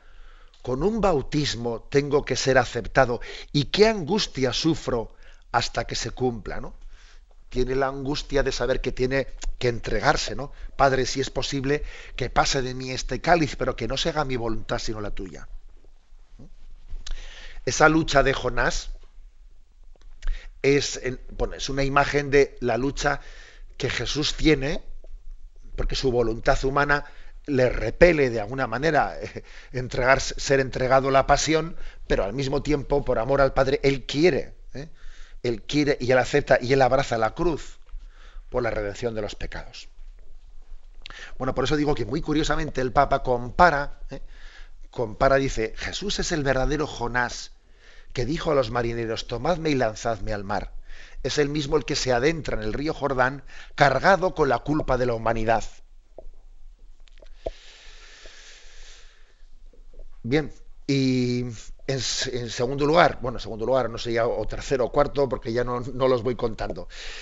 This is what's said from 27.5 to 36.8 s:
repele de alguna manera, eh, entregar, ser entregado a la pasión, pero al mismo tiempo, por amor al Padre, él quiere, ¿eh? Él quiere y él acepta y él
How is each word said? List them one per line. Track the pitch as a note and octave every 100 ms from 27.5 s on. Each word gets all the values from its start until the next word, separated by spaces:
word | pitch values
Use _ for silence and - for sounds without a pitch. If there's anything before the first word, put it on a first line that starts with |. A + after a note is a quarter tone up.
| C3+ B2+
repele | - G#2+ - F3 D#3+ C3
de | A#2
alguna | G#2 C3+ C3
manera, | A2+ D3+ D3 G#2 D2+
eh, | G#2+ - - - -
entregar, | B2+ B2+ B2+ B2 C3
ser | - C#3+ - C#3
entregado | C3 A2+ B2+ C3 C3+
a |
la | C3+ C3+
pasión, | C#3+ - D#3+ D#3+ F#3 - - -
pero | D3
al | G2
mismo | A#2+ C3+ C#3+
tiempo, | C#3 D3 B2+ C#3+
por | B2+ A#2
amor | A#2 C#3
al | C3+
Padre, | C3+ C3+ C#3
él | C#3 C3+
quiere, | - C#3 F3 C3 - - -
¿eh? | B2 D#3 - - - - -
Él | A#2+ A2+
quiere | - D3 D3 C#3+
y | B2
él | B2+
acepta | A#2+ C#3+ - C3+
y | B2
él | C3+